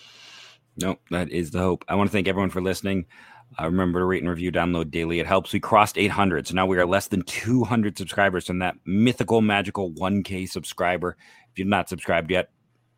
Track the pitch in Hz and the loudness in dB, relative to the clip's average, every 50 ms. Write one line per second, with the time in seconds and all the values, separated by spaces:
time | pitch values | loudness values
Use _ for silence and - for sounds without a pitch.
0 | - - - - - - - - - - - _ _ _ - 85 87 95 - - | -20 -20 -20 -20 -20 -20 -20 -20 -20 -20 -20 _ _ _ -10 -6 -4 -4 -4 -6
1 | _ - 82 90 87 71 - 85 85 73 80 90 92 92 87 - - - 85 98 | _ -4 -4 -4 -4 -2 -4 -4 -4 -2 -2 0 2 2 0 0 -2 -2 0 0
2 | 104 101 - 101 85 95 92 98 98 90 90 92 90 95 90 - - 98 98 92 | 0 2 0 0 0 0 0 0 0 0 -2 -2 -2 -2 -2 -2 -2 -2 -2 -2
3 | 87 _ - - - - - - - _ - - 80 82 90 95 92 87 85 90 | -4 _ -14 -20 -20 -20 -20 -20 -20 _ -10 -6 -2 0 2 2 2 2 2 0
4 | 92 92 92 85 80 87 87 80 90 90 78 87 85 87 87 85 82 76 69 85 | 2 2 0 0 0 -2 -4 -2 -4 -2 0 0 0 2 0 -2 -2 -2 -4 -4
5 | 82 82 85 85 80 85 95 95 82 - - 101 - - 113 104 107 - - - | -2 -2 -2 -2 0 2 2 2 2 0 -4 -4 0 4 6 6 6 4 2 0
6 | 101 98 76 98 101 95 85 71 69 - 85 95 95 95 92 90 90 87 95 98 | 0 0 2 2 2 2 2 0 -2 -2 0 0 2 2 4 2 4 4 2 0
7 | - - 104 92 - - - - - 110 127 127 113 - 123 113 104 104 - - | 0 0 -2 -2 -2 -4 -8 -6 -2 2 2 2 2 2 0 0 0 -2 -4 -6
8 | 95 - - 104 101 98 92 87 - - 90 90 90 87 - - - 78 95 104 | -10 -4 2 4 4 4 2 0 -4 -2 -4 -2 -2 -4 -4 -6 -4 0 2 4
9 | 117 123 120 - 117 - 113 113 107 107 101 101 95 95 - 101 98 87 78 - | 4 4 2 0 0 2 2 2 4 4 2 2 0 -2 -4 -4 -4 -4 -4 -4
10 | 92 95 101 101 87 - 95 92 92 92 - 95 80 - - - 90 87 90 85 | -2 0 0 0 -2 -2 -6 -6 -6 -6 -8 -10 -10 -10 -6 -2 0 0 0 0
11 | 87 90 - _ - - - - _ _ - - 95 98 104 92 85 - 95 - | -2 -4 -6 _ -20 -20 -20 -20 _ _ -8 -4 -2 0 0 0 0 -4 -8 -8
12 | - - 90 85 82 78 92 90 - _ _ _ _ _ _ _ _ _ _ | -2 0 0 0 0 0 0 0 0 _ _ _ _ _ _ _ _ _ _